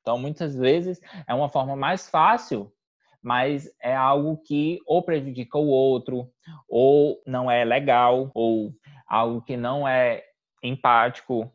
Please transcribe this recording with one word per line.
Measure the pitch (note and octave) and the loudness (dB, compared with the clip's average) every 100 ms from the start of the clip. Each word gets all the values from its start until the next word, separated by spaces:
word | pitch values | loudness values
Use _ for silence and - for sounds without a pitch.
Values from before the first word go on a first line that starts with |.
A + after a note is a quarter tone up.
Então, | - A#2+ | -4 -4
muitas | C3+ D3+ D#3+ C3+ | -4 -8 -8 -2
vezes, | B2+ D#3+ F3 F3+ - F#3+ D3+ | 0 2 -2 -10 -14 -20 -8
é | |
uma | B2+ D3 | -4 -2
forma | C#3+ C3 C#3 | -2 -4 -4
mais | D#3+ F#3 - | -4 -4 -4
fácil, | D#3+ E3+ A#3+ - A2+ G2+ _ _ _ _ _ | 2 2 2 -2 -8 -8 _ _ _ _ _
mas | B2 B2 C3 C#3+ D3 _ | -4 -2 0 -4 -8 _
é | A#2+ | -4
algo | C3 C3 C#3+ D3 D#3 | 0 2 2 0 -6
que | _ D3 D3+ F3 | _ -2 -2 -4
ou | - E3+ | -2 -2
prejudica | F3+ D#3+ C3+ B2+ A#2 D3 | 0 -4 -4 -10 -6 -2
o | D3+ | 2
outro, | C3 C3 B2+ A#2 B2+ B2 _ - D#3 _ | 2 2 0 -2 -8 -8 _ -20 -20 _
ou | A#2 C3 D3 D3 - | 4 6 6 4 -2
não | - B2+ B2+ | -8 -6 0
é | A#2+ | 0
legal, | A#2 B2+ C#3+ A#2+ B2 B2+ C3+ | 2 0 2 4 4 2 -2
ou | A2+ A2+ A2+ G#2+ - - - _ | -2 0 0 -4 -12 -20 -20 _
algo | G#2+ A#2 A#2+ | -2 0 -4
que | A#2 B2 | -8 -8
não | A#2+ C#3+ C#3 | -4 -4 -2
é | C3 B2 A2+ - _ _ _ | 2 0 -2 -10 _ _ _
empático | B2 B2+ B2+ A#2 A#2 B2 - A#2+ A#2 | -10 -2 2 4 2 -2 -6 -6 -6